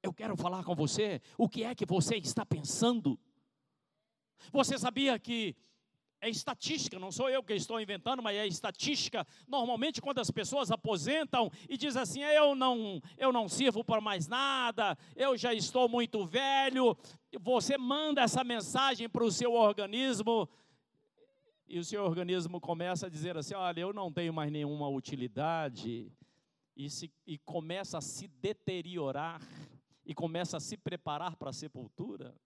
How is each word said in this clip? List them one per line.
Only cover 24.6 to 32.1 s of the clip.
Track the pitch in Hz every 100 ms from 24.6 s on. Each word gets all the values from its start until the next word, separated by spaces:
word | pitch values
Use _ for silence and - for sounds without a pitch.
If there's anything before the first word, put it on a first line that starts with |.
| 147 147 143
utilidade", | 139 - 139 123 107 156 165 151 104 110 120 107 - _ _ _ _ _ -
e | 143
se, | 143 165 _
e | - 147
começa | - 170 160 185 185 170
a |
se | 143 127 190
deteriorar, | 131 196 208 - 185 170 175 139 143 160 165 - - 151 - _ _
e | -
começa | 156 165 165 175 165
a |
se | - -
preparar | - 175 - 147 175 160
para | 139
a |
sepultura. | 127 151 131 117 - 208